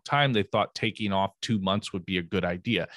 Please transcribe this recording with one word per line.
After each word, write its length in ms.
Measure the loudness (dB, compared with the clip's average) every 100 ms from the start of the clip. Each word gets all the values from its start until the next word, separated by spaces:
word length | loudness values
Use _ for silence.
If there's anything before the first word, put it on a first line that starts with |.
| -2
time. 280 | 2 2
They 100 | 2
thought 320 | 2 0 0 -2
taking 360 | -4 -2 -2
off 200 | 0 0 -4
two 160 | -2 0
months 360 | 2 0 -2
would 120 | -8 -2
be 140 | -4
a 40 |
good 220 | 0 0 0
idea. 420 | -2 0 0 0